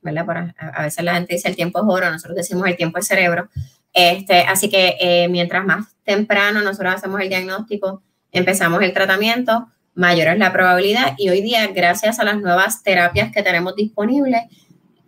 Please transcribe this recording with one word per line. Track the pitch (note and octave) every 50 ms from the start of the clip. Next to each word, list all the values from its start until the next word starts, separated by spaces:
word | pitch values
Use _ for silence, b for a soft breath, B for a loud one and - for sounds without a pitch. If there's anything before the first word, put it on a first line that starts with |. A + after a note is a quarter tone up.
¿verdad? | - D#3+ D3+ E3 E3+
Por | E3+ E3+ E3+
a, | F3 E3+ -
a | - D#3+ D#3 - D#3+ D#3
veces | D3+ - - E3+
la | F3 F3+
gente | F3 F3 - F3
dice, | F3+ - F#3
"El | F#3
tiempo | - E3+ F3 - -
es | G#3+
oro", | G#3+ G#3 G3 F#3 E3+
nosotros | D#3+ E3 - - F3
decimos, | F#3 E3+ - F#3 F3+ G3 F#3
"El | F3+
tiempo | - - E3 G#3+ -
es | G#3
cerebro". | - G3 F#3+ F#3 F3 E3+ F3 - B B B B B B B _ _
Este, | - F3+ F3 E3+ F3+ G3 F#3+ - F#3 F3
así | - G3 F#3+ F#3+ G#3 G3+
que, | - F#3+ F#3 F3+ F3 -
eh, | F3+ F3+ F3 F3 F3 F3
mientras | F3+ F3 F3 F3 F3+ F3+ G3
más | F#3+ D#3+ F#3 A3 - _ _ _
temprano | - G3+ G3+ G#3+ - G#3 G3+ G3+ G#3 G#3 G#3+
nosotros | G#3 G3 G3+ G3+ F#3 F3+ F#3+
hacemos | G3+ G3+ F#3+ F#3+ G3+
el | F#3+ F#3+
diagnóstico, | F#3+ F#3 F#3 F#3 F#3+ G3+ A3 - G#3+ G3+ G3 F#3+ F#3+ G3 _ _ _ _ _ _
empezamos | - F#3 F3+ F#3 G3 F#3+ F3 E3 E3+ F#3
el | G3 F3+
tratamiento, | F3+ G3 F#3+ G3 F#3+ G3 G#3 A3+ A#3 B3 B3 A3+ A3 A#3 A#3+ - _ _ _ _ -
mayor | F3+ F3+ F3 F3 E3 D#3 D#3+
es | F3 G#3+
la | G3 F#3
probabilidad. | - F#3+ F#3 F3+ F3+ F3+ G3 G3+ G#3+ A#3+ C4 - - -
Y | G3+ F#3
hoy | F3+ G3
día, | G3 A3+ A#3+ A3+ A3
gracias | G3 F#3+ F#3 F3 F3 F3+ G#3 - G#3+ A3 -
a | G#3
las | G#3 G#3+ G#3
nuevas | G3+ F3+ F3 F#3 F#3+ A3 - - -
terapias | G3+ F#3 F3 F3 F3 F3 G3+ A3 A3
que | - G#3
tenemos | G3 F#3 F3 E3+ F3 F#3 F#3+
disponibles, | G3+ G#3+ G#3+ - G#3 G#3 A#3 C4 C#4+ C#4 C4 B3 A#3 A#3 b b b b b b _ _ _ _ _ _